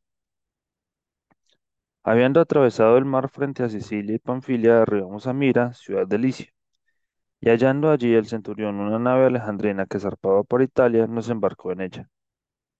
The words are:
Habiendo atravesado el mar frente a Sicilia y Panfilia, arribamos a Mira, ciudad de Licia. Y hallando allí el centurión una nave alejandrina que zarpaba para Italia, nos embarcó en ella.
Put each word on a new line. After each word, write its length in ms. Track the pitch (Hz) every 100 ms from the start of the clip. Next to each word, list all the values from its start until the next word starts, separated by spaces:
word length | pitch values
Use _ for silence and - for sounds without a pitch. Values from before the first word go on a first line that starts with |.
| _ _ _ _ _ _ _ _ _ _ _ _ _ _ _ _ _ _ _ _
Habiendo 380 | - 113 127 143
atravesado 580 | 165 147 127 - 110 123
el 60 |
mar 240 | 135 131 135
frente 340 | - 139 131
a 60 | 120
Sicilia 480 | 107 - 107 104 113
y 20 |
Panfilia, 640 | - 127 127 123 113 117
arribamos 460 | 110 104 92 101 127
a 40 |
Mira, 400 | 131 139 120 123
ciudad 340 | 123 - 98 92
de 100 | 104
Licia. 340 | 131 123 - _ _ _ _ _ _ _ _ _
Y 100 | -
hallando 420 | 117 131 139 156
allí 220 | 151 120
el 120 | 113 104
centurión 540 | 113 101 104 107 101
una 180 | 101 110
nave 280 | 120 127 131
alejandrina 600 | 123 107 101 104 98 95
que 140 | 101
zarpaba 420 | 98 98 95 98
para 220 | 104 123
Italia, 420 | 131 - 123 113 110
nos 220 | 117 113
embarcó 420 | 117 98 - 92
en 120 | 90
ella. 260 | 92 120 - _ _ _ _ _ _ _